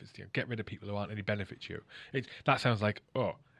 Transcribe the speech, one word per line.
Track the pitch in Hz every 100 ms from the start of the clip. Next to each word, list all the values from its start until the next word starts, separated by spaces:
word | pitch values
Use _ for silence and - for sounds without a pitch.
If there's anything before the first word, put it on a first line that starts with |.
It's, | 95 -
you |
know, | 98
get | - 123
rid | 117
of | 104
people | 104 98
who | 101
aren't | 101
any | 107
benefit | 98 104 95 -
to | -
you. | - - - -
It, | 135 127 - -
that | 135
sounds | 131 110
like, | 104 104 -
"Oh, | 131 104 - _